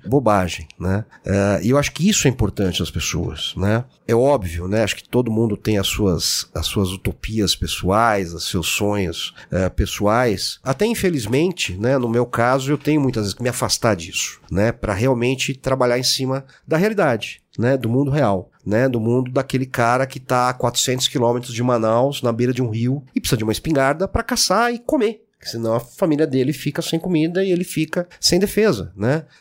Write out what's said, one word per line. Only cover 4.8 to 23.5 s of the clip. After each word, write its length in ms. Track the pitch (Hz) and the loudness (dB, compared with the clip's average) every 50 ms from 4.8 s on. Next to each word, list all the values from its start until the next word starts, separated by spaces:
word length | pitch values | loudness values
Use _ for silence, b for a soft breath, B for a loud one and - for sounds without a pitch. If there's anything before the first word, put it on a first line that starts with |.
| 110 | 2
Acho 140 | 98 - - | 0 -2 -4
que 120 | - _ | -6 _
todo 220 | - 123 123 117 | 0 0 0 2
mundo 260 | 110 110 117 113 104 95 | 2 0 2 0 0 -2
tem 220 | - - 107 101 | -2 0 0 0
as 80 | 98 - | 0 0
suas, 640 | - - 110 95 87 82 - - - - - - - | -2 0 2 2 2 2 0 -2 -2 -4 -6 -6 -6
as 140 | 87 85 - | -6 -4 -2
suas 240 | - 110 98 90 | 0 0 0 0
utopias 640 | 92 95 - 107 90 - - - 110 110 104 85 - | -2 -4 -4 -6 -6 -6 -8 -6 -2 0 0 0 0
pessoais, 760 | - - 78 - - - 85 95 107 117 117 107 101 95 82 | -2 -4 -6 -4 -2 0 2 2 4 4 4 2 2 -2 -4
os 160 | 85 80 - - | -6 -8 -6 -4
seus 200 | - 92 80 - | -4 -2 -2 -2
sonhos, 680 | - - 107 104 104 104 95 85 78 - - - - B B B | -2 -2 0 0 0 0 -2 -2 -4 -6 -8 -10 -12 B B B
eh, 200 | - 90 92 90 | -2 -2 0 0
pessoais. 880 | - - 107 95 - - 101 101 107 120 127 123 98 - - - - - - | 0 0 -2 -2 -2 -2 0 2 2 2 2 0 0 -2 -4 -6 -8 -6 -4
Até 220 | 131 135 131 208 | -4 -2 0 0
infelizmente, 880 | 226 233 - - 185 170 143 107 101 120 135 160 190 175 - - - 92 | 0 0 0 0 0 0 -2 -2 0 0 2 2 0 0 -2 -6 -6 -4
né, 240 | 92 104 123 139 135 | -2 0 0 0 0
no 100 | 123 117 | 0 0
meu 200 | 113 120 123 120 | 0 0 0 0
caso, 440 | - - 120 123 131 139 131 135 | 0 2 2 4 2 2 0 0
eu 60 | 147 143 | -2 -2
tenho 240 | - 147 151 151 | 0 0 2 2
muitas 220 | 143 131 - 113 107 | 2 0 0 -2 -2
vezes 100 | 101 92 | -4 -4
que 80 | - | -4
me 80 | 117 123 | -4 -4
afastar 460 | 117 - 131 104 - - - 120 104 | -4 -2 -2 -2 -2 0 0 0 0
disso, 440 | 87 85 87 - - - - - - _ - | 0 -2 -6 -6 -6 -6 -6 -8 -12 _ -4
né? 200 | - 90 104 117 | 0 2 2 2
Pra 220 | - - - 101 101 | 0 -2 -4 -4 -2
realmente 600 | 92 117 135 131 117 117 123 135 127 - - 135 | 0 2 2 2 2 0 0 0 -2 -2 -4 -6
trabalhar 420 | 131 - 131 131 135 127 123 120 127 | -4 -4 -2 0 0 2 2 2 0
em 60 | 127 | 0
cima 420 | - - - 135 131 131 135 135 b b b b - | 0 -2 -2 -2 -4 -4 -4 -6 b b b b -2
da 100 | 156 156 | 0 2
realidade, 640 | 185 214 220 196 185 147 120 110 - - - - _ _ _ - | 2 2 2 2 2 2 0 0 -4 -8 -14 -14 _ _ _ -2
né, 180 | 110 123 135 | 0 2 2
do 140 | 131 113 110 | 0 0 0
mundo 200 | 117 131 147 143 | 0 0 0 0
real, 400 | 131 156 135 107 98 92 90 - b b b | 2 2 2 2 2 0 -4 -8 b b b
né, 220 | - 104 110 131 135 | -2 0 2 2 2
do 140 | 120 117 | 2 0
mundo 300 | 110 117 120 127 131 127 | 0 2 2 2 0 0
daquele 340 | 127 139 131 - - 131 131 | -2 -4 -2 -2 -2 -4 -4
cara 420 | 127 - - 120 117 120 131 135 131 | -2 -2 0 2 2 2 2 0 -2
que 120 | 131 131 | -6 -8
tá 300 | 127 - 131 123 123 123 | -6 -2 0 2 2 0
a 40 | 123 | 0
quatrocentos 560 | - - 120 - - - - 123 127 127 - | -2 -2 -2 -2 -2 -2 -2 -2 -2 -2 -2
quilômetros 440 | - 139 120 117 120 123 123 127 120 | 0 2 2 2 2 0 -2 -6 -6
de 80 | 110 | -2
Manaus, 600 | 123 123 123 117 110 110 113 117 127 139 143 - | 0 2 2 2 2 2 2 2 2 0 0 -2
na 100 | - 123 | -2 -2
beira 220 | 117 110 120 123 131 | 0 0 0 0 0
de 80 | 117 | 0
um 80 | 127 113 | -2 -2
rio, 340 | 107 113 117 123 131 147 - - - | -2 -2 0 0 -2 -2 -4 -6 -6
e 60 | 240 | -6
precisa 160 | - - - | -2 0 0
de 80 | 110 107 | 0 0
uma 80 | 107 | 0